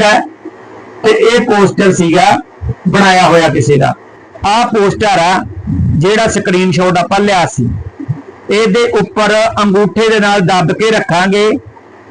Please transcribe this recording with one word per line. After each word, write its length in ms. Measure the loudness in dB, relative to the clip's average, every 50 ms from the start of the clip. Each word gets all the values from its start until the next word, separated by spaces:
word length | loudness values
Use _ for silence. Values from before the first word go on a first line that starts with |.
| 0
ਹੈ 180 | 2 2 0 -2 -4 -10 -16 -18 -18 -18 -18 -20 -20 -20 -20 -20 -20 -16 -2 0
ਤੇ 80 | 2
ਇਹ 300 | 2 2 2 0 0 0
ਪੋਸਟਰ 520 | 0 0 2 2 2 2 0 2 2 2 2
ਸੀਗਾ 440 | 2 0 0 2 2 4 2 2 0 -2 -8 -14 -10 -8 -8 -8 -4 -4 -2
ਬਣਾਇਆ 400 | 0 2 2 4 4 4 4 4
ਹੋਇਆ 200 | 4 4 2 2
ਕਿਸੇ 280 | 0 0 0 2 2
ਦਾ। 180 | 2 2 0 -2 -6 -12 -20 -20 -20 -20 -20 -14 -6 -2
ਆਹ 200 | -2 0 0 0
ਪੋਸਟਰ 520 | 0 0 0 0 0 0 0 0 0 2 2
ਆ, 260 | 2 2 0 -2 -4 -6 -12 -10 -8 -6 -4 -2 -2 0 0
ਜਿਹੜਾ 300 | 0 0 2 2 0 0
ਸਕਰੀਨਸ਼ਾਟ 720 | 0 -2 -2 -2 -2 0 0 0 0 0 0 0 0 0 0
ਆਪਾਂ 220 | 0 0 0 0
ਲਿਆ 260 | 0 2 2 0 0
ਸੀ, 220 | 0 -2 -4 -4 -4 -4 -6 -10 -12 -14 -12 -10 -8 -8 -10 -10 -16 -20 -16 -6 -2
ਇਹਦੇ 320 | 0 0 0 2 2 0 0
ਉੱਪਰ 520 | 0 0 -2 -2 -2 -2 -2 0 0 0 0 0 0 -2 -2 -2
ਅੰਗੂਠੇ 460 | 0 2 0 0 0 0 0 0 0
ਦੇ 120 | 2 2
ਨਾਲ 200 | 2 0 0 0
ਦੱਬ 320 | 0 0 0 0 0 -2 -2
ਕੇ 180 | -2 -2 0
ਰੱਖਾਂਗੇ 600 | 0 -2 -2 -2 -2 0 0 0 0 0 2 0 0 -2 -6 -12 -20 -20 -20 -20 -20 -20 -20 -20